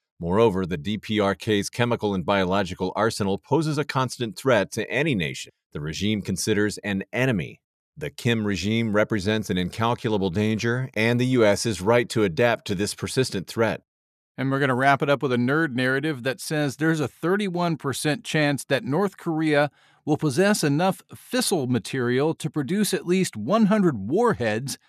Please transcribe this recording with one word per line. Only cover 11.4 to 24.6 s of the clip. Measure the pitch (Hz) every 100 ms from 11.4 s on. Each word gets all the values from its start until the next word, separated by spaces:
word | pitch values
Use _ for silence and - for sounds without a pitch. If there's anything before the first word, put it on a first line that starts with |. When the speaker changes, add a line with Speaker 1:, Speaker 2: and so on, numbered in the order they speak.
Speaker 1:
S | 104 101 117
is | 87
right | 95 120 120
to | 117
adapt | 101 78 120 110 -
to | 95
this | 101
persistent | - 98 135 127 98 -
threat. | 113 110 87 _ _ _ _ _ -
Speaker 2:
And | 135
we're | 135
gonna | 139 123
wrap | 135 139
it | 143
up | 131
with | 143
a | 123
nerd | 123 151 160
narrative | 123 127 135 156 131
that | 127 110
says | - 151 147 117
there's | 160 160
a | 135
thirty-one | - 165 202 202 175 175 156
percent | 139 120 151 143
chance | - 156 147 135 -
that | 131
North | 113 156 202 -
Korea | 175 156 156 143 147 _ _ _ 139
will | 147
possess | 151 127 196 208
enough | 156 143 190 - - 127
fissile | - 254 - 180 127
material | 120 - 135 120 127 151 -
to | 151
produce | 151 131 202 196
at | 165 165
least | 185 175 110
one | 110 220 196
hundred | 214 175 117
warheads | 98 180 240 156 113 110